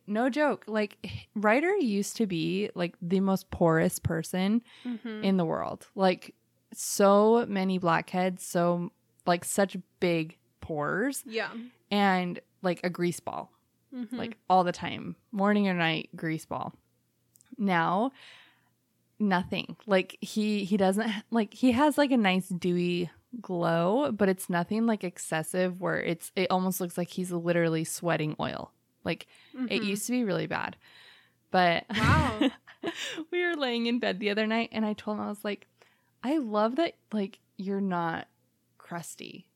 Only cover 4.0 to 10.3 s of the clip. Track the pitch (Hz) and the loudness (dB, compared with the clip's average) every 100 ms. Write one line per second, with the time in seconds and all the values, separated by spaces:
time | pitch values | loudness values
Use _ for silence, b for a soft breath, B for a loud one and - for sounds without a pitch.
4 | - 165 - 185 190 226 - B 247 226 | -2 -2 -4 -2 0 0 -2 B -10 -10
5 | 233 214 202 190 165 - - - - - | -10 -4 0 2 2 -2 -4 -8 -10 0
6 | 190 180 - - _ _ - - - - | 2 2 -4 -20 _ _ -20 -10 -4 4
7 | 196 202 220 233 233 196 190 185 175 160 | 6 8 6 4 2 -2 0 0 2 2
8 | - 185 185 180 - 180 175 175 170 _ | 0 -2 -2 -2 -4 0 2 2 -2 _
9 | _ _ - 180 - - 196 185 - - | _ _ 0 0 0 0 0 -2 -12 -2
10 | 180 165 160 | 0 0 -2